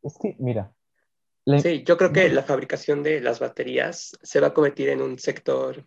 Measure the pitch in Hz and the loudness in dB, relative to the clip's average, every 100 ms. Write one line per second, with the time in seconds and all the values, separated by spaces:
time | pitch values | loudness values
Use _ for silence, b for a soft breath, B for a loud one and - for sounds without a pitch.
0 | 156 - 214 - 127 113 95 _ _ _ | -12 -6 -8 -4 -4 -4 -6 _ _ _
1 | _ _ _ _ - 143 156 156 123 170 | _ _ _ _ 2 4 4 0 2 4
2 | 185 156 180 135 135 139 131 151 - 143 | 4 4 4 2 0 -4 -2 -8 -2 -2
3 | 147 156 123 120 123 - 127 127 151 175 | 0 -2 -2 -4 -6 -6 -4 -2 -2 -6
4 | - - - - 147 - 147 139 135 135 | -16 -18 -2 2 2 4 2 2 -2 0
5 | 135 127 - 135 - 131 131 127 | -2 -4 -6 -6 -2 -2 -2 -8